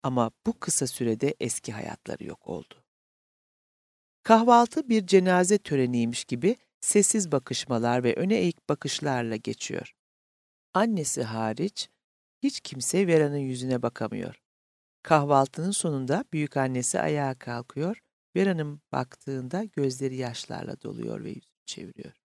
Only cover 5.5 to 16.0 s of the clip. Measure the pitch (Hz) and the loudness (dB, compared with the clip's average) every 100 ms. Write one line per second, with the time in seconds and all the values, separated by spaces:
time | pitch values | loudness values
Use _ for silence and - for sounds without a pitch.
5.5 | 208 - 143 123 123 117 120 - 120 160 | 2 2 0 2 2 0 -2 -6 0 0
6.5 | 254 _ _ - 208 202 220 180 147 - | 0 _ _ 2 4 4 2 2 0 0
7.5 | 127 - 120 120 123 123 - 185 220 180 | -6 -2 0 2 2 2 0 2 2 2
8.5 | - - 147 139 - 147 127 117 110 117 | -2 -4 -4 -2 -4 -2 -2 -2 -4 -6
9.5 | 110 - - - _ _ _ _ _ _ | -8 -8 -8 -10 _ _ _ _ _ _
10.5 | _ _ 185 233 202 147 - 113 113 110 | _ _ 0 2 0 -2 -4 -4 -2 -2
11.5 | 110 196 - - _ _ _ _ _ 277 | -2 -4 -6 -14 _ _ _ _ _ -4
12.5 | - - 135 - 180 190 160 147 143 135 | -4 -12 -8 -2 2 4 6 4 0 -4
13.5 | 127 127 123 120 - 110 104 87 - _ | -4 -2 0 -2 -2 -6 -6 -8 -12 _
14.5 | _ _ _ _ _ - 156 143 139 135 | _ _ _ _ _ 2 2 6 4 4
15.5 | - 175 202 175 139 | -2 -4 -2 -2 -2